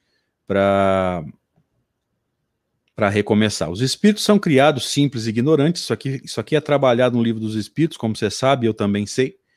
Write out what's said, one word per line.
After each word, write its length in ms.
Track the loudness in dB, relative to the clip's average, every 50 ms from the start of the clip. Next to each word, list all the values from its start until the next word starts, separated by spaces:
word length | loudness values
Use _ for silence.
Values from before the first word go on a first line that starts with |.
| _ _ _ _ _ _ _ _ _
pra, 760 | -4 -2 0 2 2 2 2 2 2 2 0 0 -2 -4 -6 -8 -12 -16 _ _ _ _ _ _ _ _ _ _ _ _ _ _ _ _ _ _ _ _ _ _ _ _ _ _ _ _ _ _ _ _
pra 140 | -2 -2 0
recomeçar. 600 | 0 0 2 2 2 2 2 0 0 -4 -6 -6
Os 120 | -4 -4
espíritos 420 | -4 -4 -2 2 2 2 2 2 2
são 140 | 2 2 2
criados 500 | 4 2 4 4 4 4 2 0 -4 -4
simples 380 | 0 0 0 0 0 -4 -6
e 20 | -4
ignorantes, 540 | -2 0 2 2 2 2 2 0 -2 -4
isso 100 | -4 -6
aqui, 300 | -6 -6 -6 -8 -8 -8 -10
isso 160 | -10 -8 -8
aqui 160 | -6 -2 -2
é 40 | -2
trabalhado 580 | 0 0 0 2 2 2 4 4 2 2 2 0
no 40 |
Livro 180 | 0 0 -2 -4
dos 140 | -6 -6 -6
Espíritos, 440 | -6 -6 -6 -4 -2 -2 -2 -2 -4
como 180 | -4 -4 -4
cê 140 | -2 -4 -4
sabe, 360 | -2 0 0 0 2 2 2
eu 60 | 0
também 320 | 0 0 -2 -2 -2 -2 -4
sei. 320 | -4 -2 -2 -2 -2 -4 _ _ _ _